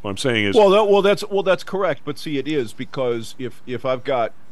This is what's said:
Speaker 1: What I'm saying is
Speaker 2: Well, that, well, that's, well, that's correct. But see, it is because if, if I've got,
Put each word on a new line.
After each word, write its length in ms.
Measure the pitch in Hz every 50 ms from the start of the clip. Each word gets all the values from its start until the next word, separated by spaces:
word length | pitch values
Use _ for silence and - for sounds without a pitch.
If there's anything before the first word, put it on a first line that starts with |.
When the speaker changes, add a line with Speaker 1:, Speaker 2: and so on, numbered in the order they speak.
Speaker 1:
What 100 | - 104
I'm 60 | 98
saying 300 | 101 - 135 117 110 104
is 100 | 101 98
Speaker 2:
Well, 140 | - 208 196
that, 180 | 190 214 220 202
well, 140 | 202 202 185
that's, 200 | 202 202 - 208 -
well, 160 | 202 196 190
that's 180 | 190 180 170 -
correct. 400 | - - 190 202 170 143 - -
But 140 | 151 143 -
see, 200 | - 160 147 139
it 100 | 127 143
is 240 | 156 147 120 107 -
because 640 | - 127 - - 139 131 120 120 117 113 101 - -
if, 240 | 131 117 - - -
if 180 | - 123 113 -
I've 180 | 131 131 127 -
got, 300 | 143 135 123 113 107 - - - -